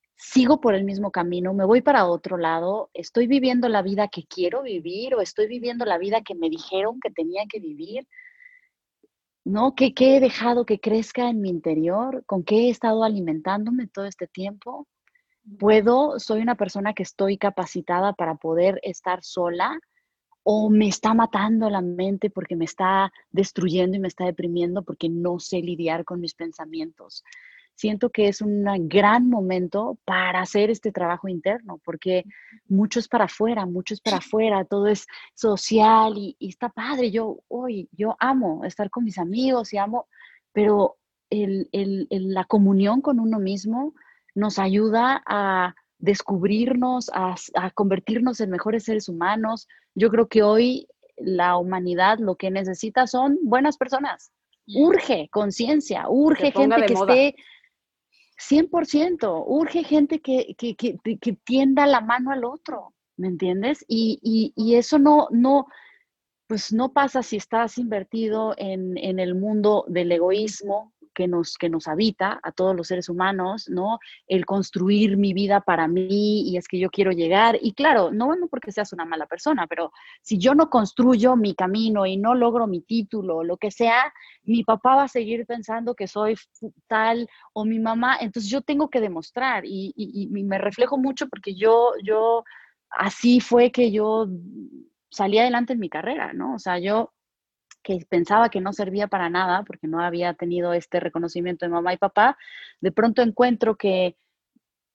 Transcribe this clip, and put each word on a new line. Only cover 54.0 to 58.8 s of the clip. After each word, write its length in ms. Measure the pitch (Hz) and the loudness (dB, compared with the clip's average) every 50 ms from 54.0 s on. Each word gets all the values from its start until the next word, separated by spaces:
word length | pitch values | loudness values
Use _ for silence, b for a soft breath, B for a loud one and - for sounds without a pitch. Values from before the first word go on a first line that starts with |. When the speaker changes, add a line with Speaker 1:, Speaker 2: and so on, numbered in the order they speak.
| 285 247 175 - - _ _ _ _ _ _ _ _ | -4 -6 -8 -10 -16 _ _ _ _ _ _ _ _
Speaker 2:
Mm. 100 | 220 202 | -4 2
Speaker 1:
Urge 520 | 247 302 349 392 - - - 240 165 151 - | 4 6 6 6 4 2 0 -2 -2 -2 -4
conciencia, 760 | - 208 208 202 190 - 233 247 302 302 - - 196 - - - | -2 -2 -2 -2 -2 -2 0 0 2 0 0 -2 -6 -4 -2 0
urge 360 | 226 269 294 320 311 - 294 | 2 4 4 4 4 4 2
Speaker 3:
Que 40 | 285 | 0
ponga 240 | - - 277 - 226 | 4 4 4 4 4
Speaker 1:
gente 40 | - | 4
Speaker 3:
de 60 | 220 | 4
Speaker 1:
que 60 | 202 233 185 | 4 2 2
Speaker 3:
moda. 140 | 196 190 247 | 4 4 6
Speaker 1:
esté 220 | 254 277 285 - b b b b b b b b _ _ _ _ _ _ _ _ _ _ _ _ | 6 4 2 0 b b b b b b b b _ _ _ _ _ _ _ _ _ _ _ _
cien 320 | - - - 277 311 339 - | -10 0 2 4 4 4 2
por 160 | - 339 | 0 -2